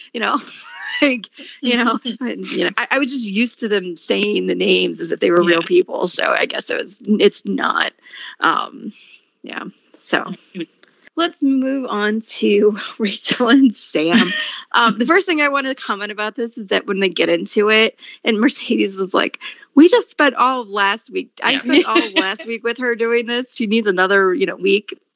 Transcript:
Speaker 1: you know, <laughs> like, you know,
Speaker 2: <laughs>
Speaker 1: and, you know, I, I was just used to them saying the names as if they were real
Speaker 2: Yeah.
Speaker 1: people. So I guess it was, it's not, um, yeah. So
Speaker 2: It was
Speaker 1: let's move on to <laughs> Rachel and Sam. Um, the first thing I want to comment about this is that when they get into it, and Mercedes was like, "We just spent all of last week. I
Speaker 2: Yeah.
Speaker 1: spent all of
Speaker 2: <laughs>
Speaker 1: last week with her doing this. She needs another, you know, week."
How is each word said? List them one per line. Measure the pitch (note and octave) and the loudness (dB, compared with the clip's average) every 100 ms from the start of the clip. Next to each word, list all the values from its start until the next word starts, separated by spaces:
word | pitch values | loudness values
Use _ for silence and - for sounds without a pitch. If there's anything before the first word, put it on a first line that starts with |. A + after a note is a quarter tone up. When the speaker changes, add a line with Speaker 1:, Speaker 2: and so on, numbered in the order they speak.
| - | -14
Speaker 1:
you | A#3+ | -6
know, | G#3 C4 - - - | -2 -2 -6 -18 -18
<laughs> | - - - | -14 -8 0
like, | D4 B3+ F#3 - - - | 0 0 -8 -20 -20 -6
you | B3 A#3+ | -2 2
know, | A#3 A3+ B3+ | 2 0 -4
Speaker 2:
<laughs> | - | -8
Speaker 1:
and, | B3 A3 F#3 | -8 -8 -6
you | - - | -4 -2
know, | G3 | -2
I, | A#3 | -2
I | C4+ | -2
was | C#4 | -2
just | C4+ A3 | -4 -4
used | G3 A#3+ - | -2 -2 -2
to | A#3 | -2
them | G#3 F3+ E3 | -2 -2 -8
saying | - G3 G#3 G3+ F#3 | -4 -2 0 0 0
the | F3+ | 0
names | F#3+ F#3 F3+ E3 | 2 2 0 -4
as | E3 | -6
if | F3+ | 0
they | G3 | 2
were | F3 | 4
real | F3+ E3+ | 4 2
Speaker 2:
Yeah. | E3 | 2
Speaker 1:
people. | F3+ F#3 - F#3 | 2 2 0 -2
So | - - | -2 0
I | - - | 0 -2
guess | - - | -6 -6
it | - | -6
was, | - - - | -8 -8 -2
it's | G#3 G3 - - | 4 4 2 -6
not, | C3+ - - - - - - - - | -4 -2 -2 -4 -6 -20 -18 -18 -4
um, | - - - - - - - - _ _ | 0 0 -4 -10 -14 -14 -20 -20 _ _
yeah. | - - - - _ | -14 -12 -14 -16 _
So | - - - - - - F#3+ | -20 -4 -4 -4 -12 -14 -14
Speaker 2:
It | |
was | E3 _ _ _ _ - | -14 _ _ _ _ -4
Speaker 1:
let's | E4+ - | -4 0
move | C#4 C4+ C4 C4+ B3 | 0 2 0 -2 -4
on | G#3 G#3 A3 | -2 -2 -2
to | - - A3 G#3 G#3+ G3+ - | -6 -2 2 4 4 2 -6
<laughs> | - | -4
Rachel | A3 G3 - - A#3+ | -4 -2 -2 0 4
and | C4+ C4+ G3+ | 6 6 2
Sam. | - D#3+ D#3 F3 F3+ - - - - | -6 -2 2 2 2 -2 -8 -10 -4
Um, | - A#3 G3+ | 2 2 2
the | B3 | 2
first | F4 F#4+ | 2 2
thing | D#4+ | 0
I | D4 | 0
want | C#4 C4 | 0 -4
to | C4+ | -6
comment | - G#3 G3+ | -6 -6 -6
about | G3+ G#3+ G#3+ | -6 -6 -4
this | A#3 A#3+ | -8 -8
is | G3+ | -2
that | G3 - | -2 0
when | G3 | 0
they | G3 | 0
get | E3 E3 | 0 0
into | E3+ G3 - G#3 | 0 0 0 2
it, | A3 A3 - - - - | 4 2 -2 -20 -8 -2
and | G#3+ | 2
Mercedes | B3 - - A3 G#3+ F#3+ | 2 0 -2 0 0 -2
was | F#3+ | -2
like, | - - - - - - - | 0 -2 -4 -18 -18 -2 6
"We | E4+ | 8
just | B4 - | 6 0
spent | - D4 - | 0 0 4
all | B3 C4 | 0 0
of | G#3+ | -4
last | G3+ G3 A3 - | 0 0 0 -4
week. | F#3 - - | -8 -8 -6
I | - | -2
Speaker 2:
Yeah. | C4+ | -2
Speaker 1:
spent | B3 C#4 F4 | 2 2 4
all | A3 A3+ | 2 0
of | |
Speaker 2:
<laughs> | G3 F#3+ | 0 -2
Speaker 1:
last | G3 D#4 | -4 -6
week | A#3 | -6
with | A3+ A#3 | -4 -2
her | B3 A#3 | -2 -2
doing | A#3 A#3 A#3 | 0 0 -2
this. | A#3+ B3+ - | -4 -6 -4
She | A3 | 0
needs | A3+ G#3 | 2 2
another, | F3+ F#3 G3 F#3+ | 2 4 4 4
you | F3+ F#3+ | 2 -2
know, | - | -2
week." | F#3 G3 - - _ | 0 0 -2 -16 _